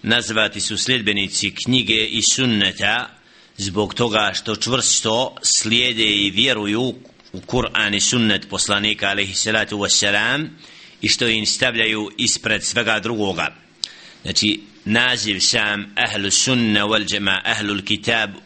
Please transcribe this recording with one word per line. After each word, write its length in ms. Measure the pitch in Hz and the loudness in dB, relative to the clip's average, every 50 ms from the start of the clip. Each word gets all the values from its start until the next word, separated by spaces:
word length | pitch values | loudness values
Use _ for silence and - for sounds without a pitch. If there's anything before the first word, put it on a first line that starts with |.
Nazvati 600 | - 107 117 120 104 104 110 110 107 101 - 104 | 0 2 0 0 0 0 0 0 0 0 -2 -4
su 160 | - - 107 | -6 -4 -4
sljedbenici 760 | 92 - 123 131 127 104 107 101 101 98 92 - - - 98 - | -4 0 0 0 0 0 0 0 0 -2 -2 -2 -4 -4 -4 -4
knjige 500 | - - 120 127 127 110 95 110 110 110 | -4 -2 0 2 2 2 2 0 0 0
i 160 | 110 - 113 101 - - | -2 -2 0 0 0 2
sunneta 760 | - 131 123 110 104 98 95 85 85 95 101 110 123 123 - - - _ - - - - - _ | 2 2 2 2 2 2 0 0 0 -2 0 0 -2 -4 -8 -14 -20 _ -20 -20 -20 -20 -20 _
zbog 360 | - 98 98 87 104 104 92 - | -6 -6 -4 -2 -2 -2 -2 0
toga 380 | - 120 117 104 110 104 101 92 | -2 -2 0 2 2 0 0 -2
što 220 | - - 113 107 | -4 -4 -4 -4
čvrsto 800 | - - 117 123 127 113 - - - - 113 110 117 131 - - - - | -4 -2 0 0 0 2 2 2 2 2 2 2 2 0 -2 -4 -4 -2
slijede 600 | - - - - 110 113 120 123 127 120 113 113 | 0 0 0 2 2 2 4 2 2 0 0 2
i 260 | 107 104 104 101 101 | 2 2 2 2 2
vjeruju 640 | 92 101 120 135 123 110 104 101 104 113 127 127 113 - - - - - - - - | 2 2 2 2 2 0 0 0 0 0 0 -2 -4 -6 -14 -20 -20 -20 -20 -14 -14
u 80 | 95 | -14
Kur'an 540 | - - - 127 113 - - 107 107 104 101 | -8 -2 0 0 0 0 0 0 0 2 0
i 40 | 101 | 0
sunnet 500 | - - 127 123 113 110 101 95 - - | 0 2 2 4 4 4 2 0 -2 -6
poslanika, 600 | 98 95 - - 101 101 101 107 104 - 101 98 | -4 -4 0 0 0 0 2 0 0 0 0 0
alejhi 240 | 101 104 98 98 98 | 0 0 -2 -2 -2
salatu 440 | - - 113 110 110 104 - 107 | -2 -2 0 0 0 0 0 -2
wassalam, 680 | 101 101 101 - - - 101 101 104 107 117 131 147 156 147 - - - - - - - - - - | -2 0 2 2 2 2 2 2 2 2 0 0 -2 -4 -8 -12 -18 -20 -20 -20 -20 -20 -20 -12 -6
i 60 | - | -2
što 200 | 107 - - 123 | -2 0 0 2
im 180 | 117 113 110 104 | 0 2 0 0
stavljaju 680 | - - - 131 127 117 113 110 110 110 107 104 98 - | -2 0 0 0 0 2 2 0 2 0 -2 -4 -6 -4
ispred 460 | - 131 117 - - - 110 107 98 95 | -2 0 0 0 -2 0 -2 -2 0 -2
svega 360 | - - 120 113 113 110 107 | -2 -2 0 2 2 0 0
drugoga. 560 | 90 113 117 107 104 98 92 87 80 71 - - - - - - - - - - - - - - - | 0 -2 -2 0 0 0 0 -2 -4 -4 -6 -10 -20 -20 -10 -10 -10 -10 -10 -20 -20 -20 -20 -12 -8
Znači, 360 | - - - 107 107 - - - - - - - | -4 -2 0 2 2 0 0 -6 -18 -20 -10 -4
naziv 540 | 98 107 117 123 127 123 117 101 107 101 92 | 0 2 2 2 2 0 0 -2 -2 0 0
sam 540 | - - - 117 107 104 104 104 98 101 - | 0 2 2 2 0 0 -2 -4 -6 -6 -2
ahlu 360 | 123 120 113 104 104 98 98 | -2 -2 0 -2 -2 -2 0
sunna 540 | 92 - - 135 131 123 117 110 104 104 104 | 2 2 2 2 2 2 2 2 2 2 2
wal 200 | 104 110 107 104 | 2 2 0 0
džema-, 360 | 90 107 101 101 98 95 95 - | 0 -2 -2 0 0 0 0 0
ahlul 380 | - 113 107 107 104 104 98 | -2 -2 -2 -2 -2 -4 -4
kitab 480 | 95 - 110 92 - 117 117 113 107 101 95 - - | -2 -2 -4 -2 0 0 0 0 0 -2 -6 -14 -20